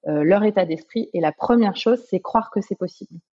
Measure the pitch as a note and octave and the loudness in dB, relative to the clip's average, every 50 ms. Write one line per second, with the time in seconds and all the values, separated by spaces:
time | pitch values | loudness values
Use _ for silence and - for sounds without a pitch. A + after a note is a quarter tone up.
0 | - - D3+ D3+ D3+ D#3+ F#3 G3+ G#3 G#3+ G#3 G3+ F3+ E3 D#3+ D#3 - _ - A3+ | -4 -4 -2 0 2 4 4 4 4 2 2 0 0 0 -2 -8 -8 _ -6 -6
1 | A3+ - - F3 E3 D#3 D3+ _ - - A#3+ A#3+ A3+ G3+ F#3 - - A3 - E3 | -6 -4 -4 -2 -2 -2 -2 _ 0 2 4 4 4 2 0 -2 0 0 0 0
2 | - _ - F#3 F#3+ - - A3+ A3 - - G#3 G3 _ G3+ - - F3 - _ | -2 _ -6 -4 -4 0 -2 -2 -2 0 -6 -6 -4 _ -6 -6 -6 -10 -8 _
3 | G3+ - - E3+ _ _ | -20 -18 -18 -20 _ _